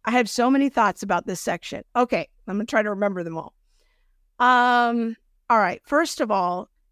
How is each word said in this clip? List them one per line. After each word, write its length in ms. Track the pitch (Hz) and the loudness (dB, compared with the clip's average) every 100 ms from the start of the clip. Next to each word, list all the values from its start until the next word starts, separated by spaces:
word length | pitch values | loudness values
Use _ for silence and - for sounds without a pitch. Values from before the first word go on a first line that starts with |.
I 60 | - | -2
have 180 | 247 220 | 0 0
so 220 | - 240 | 0 2
many 180 | 269 277 | 2 2
thoughts 340 | 240 214 185 | 2 0 0
about 240 | 202 175 - | -4 -4 -4
this 140 | 180 | -6
section. 440 | - 175 - - - - | -6 -6 -8 -14 -6 -2
Okay, 320 | 247 214 160 _ - | 0 -2 -4 _ -8
I'm 100 | 196 | -8
gonna 100 | 226 | -2
try 160 | 247 | -2
to 80 | 214 | -2
remember 320 | 196 202 185 | -2 -2 -2
them 160 | 170 165 | -6 -10
all. 160 | 156 - _ _ _ _ _ _ _ - | -12 -18 _ _ _ _ _ _ _ 0
Um, 800 | 247 254 247 240 240 233 226 226 _ _ - | 4 4 4 2 2 0 -4 -6 _ _ 0
all 100 | 220 | 2
right, 220 | 190 - - | 2 -2 -2
first 340 | 285 330 - | 0 0 -2
of 100 | 233 | -2
all, 380 | 202 180 180 - _ _ | 0 -2 -4 -8 _ _